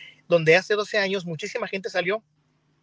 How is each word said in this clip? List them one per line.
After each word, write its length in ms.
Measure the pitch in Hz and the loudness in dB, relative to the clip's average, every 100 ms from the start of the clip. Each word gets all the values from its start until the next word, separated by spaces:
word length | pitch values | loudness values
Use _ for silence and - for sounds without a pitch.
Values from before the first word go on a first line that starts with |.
| - - - | -20 -20 0
donde 280 | 170 160 170 | 2 6 4
hace 180 | 185 | 4
doce 240 | 208 202 214 | -2 0 0
años 260 | 196 196 | 0 -2
muchísima 440 | 175 160 202 240 208 | -4 -8 -8 -6 -6
gente 200 | 196 190 | -6 -4
salió. 340 | 185 175 214 - _ _ _ _ _ | -2 -2 -2 -6 _ _ _ _ _